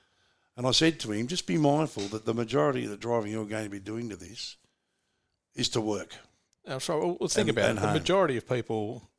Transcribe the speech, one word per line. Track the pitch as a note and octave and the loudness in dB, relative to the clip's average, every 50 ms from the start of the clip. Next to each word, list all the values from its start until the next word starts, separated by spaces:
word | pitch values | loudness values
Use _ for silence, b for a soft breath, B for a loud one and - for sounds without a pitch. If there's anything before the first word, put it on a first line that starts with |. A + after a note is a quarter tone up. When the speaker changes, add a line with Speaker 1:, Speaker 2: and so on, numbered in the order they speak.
| _ _ _ _ _ _ _ _ _ _ _ | _ _ _ _ _ _ _ _ _ _ _
Speaker 1:
and | - B2 C3 | -2 0 2
I | |
said | B2 - D#3+ E3 D#3+ - | 4 4 4 4 2 0
to | - A2 | -2 -4
him, | G#2 G#2 A#2+ | -2 -2 -2
"Just | B2+ F3+ E3+ - - | -2 -4 -4 -2 0
be | F3 E3 | 2 4
mindful | D3 C#3+ C#3+ D3+ D#3+ C#3+ - G#2+ G2+ G2+ | 4 6 4 4 2 0 -2 -4 -6 -4
that | G#2+ A2 - | -4 -4 -2
the | A#2 A2+ | -2 0
majority | A#2 A#2 A2 B2 C#3+ D3+ D3 C3 B2+ A#2+ | 0 0 0 2 2 2 2 2 0 -2
of | G#2+ | -6
the | G#2 | -6
driving | G2 A2 A#2 A#2+ A#2 G#2 G#2 | -6 -2 0 0 0 0 -2
you're | A2 A2 G#2+ | -4 -4 -4
going | G#2 A2 A2 A2 | -4 -4 -6 -6
to | G2+ | -6
be | G2 G2+ | -8 -10
doing | F#2+ G#2 G#2+ A#2 A#2+ A2+ | -8 -8 -6 -6 -6 -8
to | G2 | -8
this | F2 F2+ E2 F2 - - - - - _ _ _ _ _ _ _ _ _ _ _ _ _ _ _ _ _ _ - | -10 -12 -14 -12 -12 -12 -12 -14 -16 _ _ _ _ _ _ _ _ _ _ _ _ _ _ _ _ _ _ -4
is | - B2 - | -2 -2 0
to | - A#2+ | 0 0
work." | G#2+ G#2+ G#2 G2 D#2 - - - - _ _ _ _ _ _ _ - | 0 0 0 -2 -4 -8 -14 -20 -20 _ _ _ _ _ _ _ -12
Speaker 2:
Uh, | - C3+ C3 | -10 -8 -6
so, | - - E3 D3+ | -2 -2 0 0
well, | E3+ F3 F3 - | 0 0 0 0
let's | - - - | -2 0 2
think | - G#2 A2+ | 2 2 2
Speaker 1:
And, | A2+ G#2+ | 4 4
Speaker 2:
about | - A2 | 4 2
Speaker 1:
and | A2+ G2+ | 2 2
Speaker 2:
it. | |
The | G#2 G#2 | 2 2
Speaker 1:
home. | G#2 | 2
Speaker 2:
majority | - - - F3+ G3 F#3 D3+ C3 | 2 2 4 4 4 4 4 2
of | A2+ - - | -2 -2 -2
people | B2+ A#2+ A2 - A2+ A2 G#2 G#2+ C3 B2+ - - _ | -2 -2 -2 -2 -2 -2 -2 -4 -6 -10 -14 -18 _